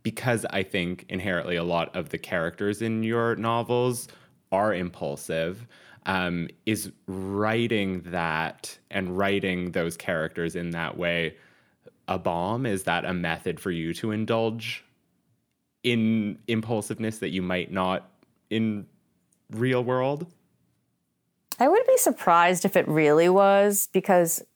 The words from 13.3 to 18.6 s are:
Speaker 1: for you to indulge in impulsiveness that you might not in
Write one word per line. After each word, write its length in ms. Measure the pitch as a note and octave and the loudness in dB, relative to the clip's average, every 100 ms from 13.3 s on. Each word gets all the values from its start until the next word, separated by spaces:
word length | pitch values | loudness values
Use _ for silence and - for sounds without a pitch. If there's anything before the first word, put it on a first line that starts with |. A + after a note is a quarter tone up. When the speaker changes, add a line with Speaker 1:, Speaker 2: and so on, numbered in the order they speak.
| D#2+ F#2 E2 | -4 -6 -6
Speaker 1:
for 120 | G2+ | -4
you 220 | E2+ E2 E2+ | -4 -4 -4
to 160 | A2+ | -4
indulge 720 | G#2+ A2 A2+ A2+ A2+ A2+ - _ _ _ _ _ _ _ _ _ _ | -4 -2 0 -2 -4 -8 -12 _ _ _ _ _ _ _ _ _ _
in 560 | B2 A#2 A2 A2+ G#2 - - | -2 2 2 2 -2 -6 -4
impulsiveness 720 | A2 A2 A2 G#2 A2 A2 A2 | -2 -2 -4 -4 -6 -6 -4
that 100 | E2+ | -4
you 120 | F#2 | -4
might 300 | F2+ F2+ - | -2 -2 -2
not 380 | F#2+ F#2 F#2 - _ _ _ - | -2 -2 -2 -6 _ _ _ -6
in 360 | A2 | -2